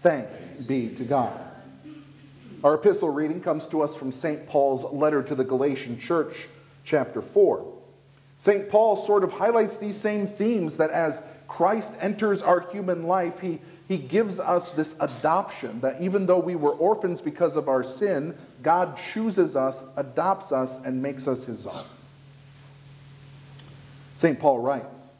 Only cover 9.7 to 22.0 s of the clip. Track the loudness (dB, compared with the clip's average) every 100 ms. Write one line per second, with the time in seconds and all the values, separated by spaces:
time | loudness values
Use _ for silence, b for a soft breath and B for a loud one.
9.7 | -2 -8 -2 -2 0 -2 0 0 2 -2
10.7 | 0 0 2 0 -2 B B -16 2 2
11.7 | 2 -4 -4 -4 0 0 2 4 2 2
12.7 | -6 -4 -2 0 0 0 -4 -6 -6 B
13.7 | B -6 -6 0 0 0 -2 0 0 0
14.7 | -4 -4 -2 -4 0 2 2 0 -8 -10
15.7 | -2 -2 -2 -2 0 4 4 4 2 0
16.7 | 4 2 2 0 -4 -6 0 0 2 2
17.7 | 0 0 -2 0 0 -4 -10 B -4 2
18.7 | 2 2 -4 -8 -4 0 2 2 2 0
19.7 | -4 -10 -8 -4 0 0 0 0 -2 -2
20.7 | -6 -6 -4 -4 -4 -2 -2 -4 -10 -10
21.7 | -12 -14 -20